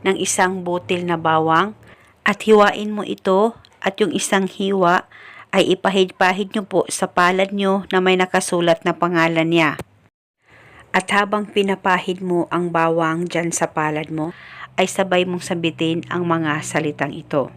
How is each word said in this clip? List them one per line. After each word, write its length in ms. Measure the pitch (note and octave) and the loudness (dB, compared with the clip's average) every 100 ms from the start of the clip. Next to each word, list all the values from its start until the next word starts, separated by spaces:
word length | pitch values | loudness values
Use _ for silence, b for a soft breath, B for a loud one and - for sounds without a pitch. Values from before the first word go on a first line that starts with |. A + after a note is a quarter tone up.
ng 160 | F#3+ F#3+ | -2 -2
isang 480 | F#3+ - F#3 F#3+ | -2 0 0 0
butil 400 | F3 F3 - F3+ | -4 -6 -2 -4
na 140 | F3 E3+ | -2 -2
bawang 560 | E3 D#3+ D#3+ D#3+ G3 G#3+ B B B B | 2 2 4 2 2 -4 B B B B
at 160 | - G3+ - | -4 -2 4
hiwain 400 | G#3+ G3+ - G#3 | 6 6 2 -6
mo 160 | G#3 | -6
ito 480 | - G3 - F#3+ A3 A3+ _ _ | -6 -6 0 2 2 -2 _ _
at 160 | G3 F#3+ | -6 -2
yung 160 | - F#3+ | -2 -2
isang 320 | - G3 F#3 | 0 0 0
hiwa 560 | - G3 G3 F3 F3+ - B B B B | -4 -2 2 2 2 -2 B B B B
ay 240 | F#3+ E3+ F#3 | 0 2 2
ipahid-pahid 800 | - F#3+ F#3+ - F#3 F#3 G3+ A3 | 0 0 0 2 0 0 -4 -6
nyo 80 | |
po 240 | G3 F3+ - | -2 -2 -2
sa 160 | - | -4
palad 480 | F#3+ - F3 F#3 G3 | -4 2 2 2 -2
nyo 320 | G3+ G3 G3 F#3 | 0 0 0 0
na 80 | F#3 | 0
may 160 | F#3 F#3 | 2 2
nakasulat 640 | F#3 F#3 - F3 E3+ E3 | 2 0 0 0 2 2
na 160 | F3 E3 | 2 0
pangalan 480 | F3 F3 E3 E3 | 0 2 2 2
niya. 320 | E3 E3+ D#3 C#3 - _ _ _ _ _ B B B B B | 2 2 2 0 -14 _ _ _ _ _ B B B B B
At 240 | F#3 F#3 | -4 0
habang 400 | G3+ G3+ G#3 G3+ | 0 0 -2 -2
pinapahid 720 | - G3 F#3+ G3 F3+ - F3+ | -2 0 0 0 0 -2 -6
mo 240 | F#3 F3 D#3+ | -2 -2 0
ang 240 | E3+ F3 | -2 -2
bawang 560 | E3+ E3 E3 D#3+ E3 F3 | 0 2 2 0 -2 -4
dyan 240 | E3 E3+ | -4 -4
sa 160 | - E3 | -2 -4
palad 400 | - D#3 D3+ D#3 | -2 -4 -4 -6
mo, 240 | D#3 D#3 B B B B - | -6 -8 B B B B -4
ay 80 | F#3+ | -2
sabay 400 | - F#3 F#3 F#3 | -2 0 0 0
mong 160 | F3+ | -4
sabitin 560 | - F3 E3 D#3+ D#3+ E3 - | -6 -4 -4 -2 -2 -2 -4
ang 160 | F3 | -6
mga 400 | F3 E3 D#3 D3+ | -2 -2 -2 -4
salitang 480 | - D#3 D#3 D3 D3 | -2 -4 -4 -4 -6
ito. 400 | D#3+ D3+ D3+ B2 | -6 -4 -4 -4